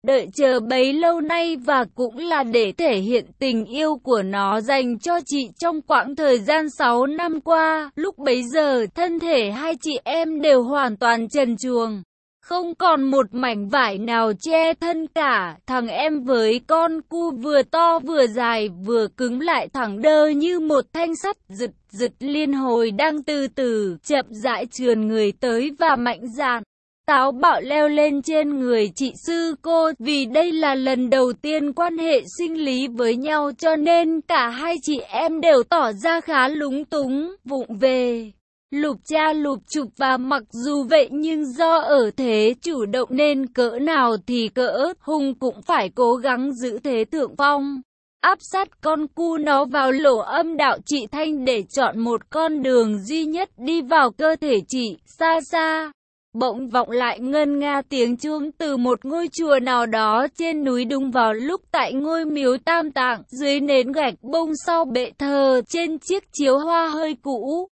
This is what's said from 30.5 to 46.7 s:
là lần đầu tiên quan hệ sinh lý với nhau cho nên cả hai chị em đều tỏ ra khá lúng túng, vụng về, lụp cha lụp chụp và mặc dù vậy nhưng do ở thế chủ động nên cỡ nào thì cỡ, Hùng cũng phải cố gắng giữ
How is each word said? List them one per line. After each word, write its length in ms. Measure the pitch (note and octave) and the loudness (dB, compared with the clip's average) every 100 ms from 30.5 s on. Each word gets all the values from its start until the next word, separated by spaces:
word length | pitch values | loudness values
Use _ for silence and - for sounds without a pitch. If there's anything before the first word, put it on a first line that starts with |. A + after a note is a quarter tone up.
là 240 | D#4+ D4+ C4+ | 2 0 0
lần 340 | C4 B3+ B3+ | 0 0 2
đầu 240 | C4+ B3+ A#3+ | 2 2 0
tiên 320 | D4 D#4 D4 | -2 -2 -2
quan 240 | C#4 E4+ E4 | -2 -2 0
hệ 240 | E4 C#4 F3+ - | 2 0 0 -6
sinh 280 | E4+ D#4+ D4 | -6 -2 -2
lý 220 | B3+ C4+ | -2 -4
với 280 | A#3 A#3 A#3+ | -2 -2 0
nhau 360 | C#4+ D4+ D4 A#3+ | -2 -2 -2 -2
cho 180 | D#4+ D#4+ | 0 2
nên 460 | D#4 E4+ E4 D#4+ | 4 4 4 -2
cả 280 | - E4 A#3+ | 0 0 0
hai 260 | A#3+ D#4+ E4+ | -2 -6 -4
chị 180 | C#4 C#4+ | -2 -4
em 420 | G#3 G#3 D#4+ D#4+ | -4 -4 -2 0
đều 220 | E4 C#4+ | 4 4
tỏ 280 | A#3 E4+ C#4 | 4 2 2
ra 300 | G3+ E4 E4 | 0 -2 -2
khá 260 | E4 D4 B3+ | 0 2 2
lúng 380 | D#4 D4 C4+ D4+ | 0 -4 -4 -4
túng, 500 | D#4 C4+ C4+ E4 G4 - | -4 -2 -2 -4 -10 -8
vụng 320 | C4+ A#3+ A3 | -6 -6 0
về, 520 | C4 B3+ B3 A#3 A3 _ _ _ _ | 2 2 0 -4 -8 _ _ _ _
lụp 260 | C#4 D4+ A3 - | -4 -2 -4 -2
cha 240 | D#4 D#4 | 0 2
lụp 260 | D#4 C#4+ C4+ - | 0 -2 -4 -6
chụp 180 | D4+ B3+ _ | -6 -6 _
và 200 | C4+ B3+ | 0 0
mặc 260 | B3+ C#4 G#3+ A3+ B3 | 0 -4 -4 -8 -4
dù 180 | C#4+ | -2
vậy 240 | B3 D#4 B3+ | 2 4 4
nhưng 340 | C#4 D#4 D#4+ D4 | 0 -2 -2 -4
do 320 | B3 E4 D#4+ | 0 2 2
ở 340 | - C#4+ A3+ G#3 | 4 2 2 0
thế 380 | B3+ G#3+ G#3+ B3+ | 0 2 2 0
chủ 240 | F4 D4+ G#3 | -4 -4 -2
động 240 | B3 B3 | -2 -2
nên 360 | B3+ D4 C#4 C4 | 2 2 2 -2
cỡ 320 | - A#3+ A#3 | 0 -2 0
nào 340 | D4 D#4 A#3+ G#3+ F3+ | 0 2 2 0 -2
thì 200 | B3 A3 | -2 -2
cỡ, 460 | - B3 G#3 D4+ F#4 | -2 -2 0 -2 -2
Hùng 360 | - D#4 C#4 B3 | -4 -2 -2 -2
cũng 220 | C4 G#3+ | -4 -4
phải 280 | - D#4+ F#3+ G#3 | -2 0 0 0
cố 200 | A#3+ B3 | 2 2
gắng 380 | B3+ B3+ C4+ | 0 -2 -2
giữ 260 | B3 B3 | -4 -6